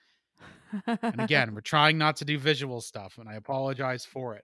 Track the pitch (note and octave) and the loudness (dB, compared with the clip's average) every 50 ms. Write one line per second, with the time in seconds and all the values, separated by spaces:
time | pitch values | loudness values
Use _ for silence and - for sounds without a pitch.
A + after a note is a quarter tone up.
0 | _ _ _ _ _ _ _ _ - - - _ _ _ - G3+ - - A#3 - | _ _ _ _ _ _ _ _ -20 -20 -20 _ _ _ -10 -6 -4 -2 -2 -2
1 | - A#3 - D#3+ A3 G#3+ D3+ C#3 B2 A2 G#2+ G#2 - - D#3+ D3+ D3 D#3 D#3+ D#3+ | -2 -2 -2 0 2 4 4 4 4 2 -2 -8 -4 0 4 6 6 6 6 4
2 | D3+ D#3 D#3 - D3+ C#3+ D3+ C#3+ C3+ D#3 D3+ B2+ C#3+ C3+ B2 A#2 - - - A2 | 4 2 2 0 -2 -2 -2 0 2 2 0 0 -2 -6 -6 -8 -8 -10 -10 -12
3 | G2 F#2 - A#2+ A2+ A2 G#2+ A2 - - C3+ C3+ C3+ C3+ C3+ B2+ C#3 C3 B2+ A#2+ | -12 -14 -16 -16 -16 -14 -14 -10 -6 -4 -2 -2 -2 -2 -2 -2 -2 -2 -2 -4
4 | - - - C3+ B2+ A#2+ G#2+ G2+ | -8 -10 -10 -8 -8 -8 -8 -12